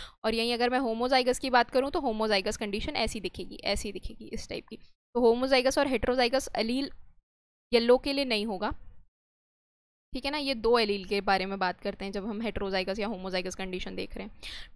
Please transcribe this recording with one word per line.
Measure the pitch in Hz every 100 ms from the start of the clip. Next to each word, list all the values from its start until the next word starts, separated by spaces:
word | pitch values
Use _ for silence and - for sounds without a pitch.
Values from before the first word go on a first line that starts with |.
| - -
और | 214
यहीं | 226 233
अगर | 240 247
मैं | 254
homozygous | 254 226 247 262 254 247
की | 262
बात | 247 240
करूँ | 262 269
तो | 339
homozygous | 269 214 220 196 202 220
कंडीशन | 214 202 294 285
ऐसी | 226 220
दिखेगी, | 180 - 175 -
ऐसी | - 202 214
दिखेगी, | 196 - - 220
इस | 214 -
टाइप | - -
की। | 226
तो | - _ _ 240
homozygous | 240 240 262 262 254 285
और | 285
heterozygous | 254 240 254 240 262 - -
एलील | 220 254 277 - - - _ _ _ _ _
येलो | 233 233 247
के | 285
लिए | 277
नहीं | 269 220 214
होगा, | 190 214 - - - - _ _ _ _ _ _ _ _ _ _
ठीक | 254
है | 277
ना। | 302
ये | 277 254
दो | 226 240
एलील | 220 202
के | 180 202
बारे | 196 190 185
में | 196
बात | 185 180
करते | 202 208
हैं | 196
जब | 202 196
हम | 208
heterozygous | 226 - 196 190 190 202
या | 208
homozygous | 190 190 185 185
कंडीशन | 180 190 180 190 185
देख | 190 -
रहे | 196
हैं। | - - - -